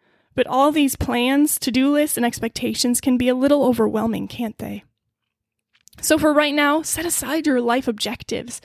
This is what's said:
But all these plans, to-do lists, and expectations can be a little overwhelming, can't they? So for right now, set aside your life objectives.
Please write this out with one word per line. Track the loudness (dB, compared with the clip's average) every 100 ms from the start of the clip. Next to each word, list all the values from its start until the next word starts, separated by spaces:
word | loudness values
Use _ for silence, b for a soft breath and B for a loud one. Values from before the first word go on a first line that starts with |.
| _ _ _
But | -4 0
all | 2 4
these | 4 2 0
plans, | -2 0 2 2 2 0
to-do | -2 2 2
lists, | 2 0 0
and | -2
expectations | -2 -8 -6 -4 -2 0 0
can | 0 2
be | 2
a | 2
little | 4 4
overwhelming, | 4 2 0 0 -2 -4 -6
can't | -8 -8 -8
they? | -12 -12 -16 _ _ _ _ _ _ _ _ _ _ -6
So | 0 2
for | 4
right | 2 2 2
now, | 2 0
set | -2 -6 -4
aside | -4 -4 -2 0
your | 0
life | 0 0 -2
objectives. | -4 -6 -8 -8 -8 -8 -14